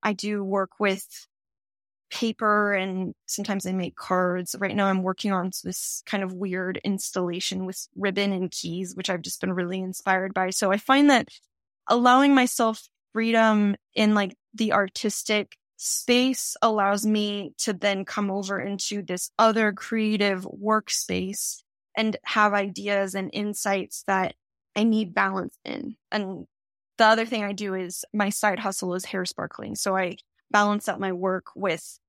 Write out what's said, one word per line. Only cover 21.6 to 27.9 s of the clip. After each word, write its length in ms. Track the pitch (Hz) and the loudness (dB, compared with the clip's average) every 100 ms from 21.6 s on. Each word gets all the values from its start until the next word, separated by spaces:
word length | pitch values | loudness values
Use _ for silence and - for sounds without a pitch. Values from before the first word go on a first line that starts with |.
| _ _ _ - | _ _ _ -2
and 200 | 220 - | -2 -2
have 300 | - 220 214 | -4 2 4
ideas 600 | 202 196 185 202 202 196 | 4 -2 -4 -2 0 0
and 160 | 190 190 | -4 -6
insights 680 | - 208 208 - 196 - - - | -4 -4 -4 -2 -2 -4 -10 -2
that 280 | 190 185 - _ _ _ - | 0 0 -4 _ _ _ 0
I 80 | |
need 300 | 220 220 202 | 2 2 0
balance 440 | 165 196 190 180 _ | 0 0 0 -6 _
in. 320 | - - - 220 _ | -10 -8 -8 -12 _
And 340 | 214 190 185 - _ _ _ _ _ | -6 -4 -8 -14 _ _ _ _ _
the 80 | 220 | 6
other 200 | 220 226 | 6 2
thing 180 | 226 | -2
I 80 | 202 | -4
do 200 | 196 208 | -4 -4
is 300 | 185 180 | -4 -6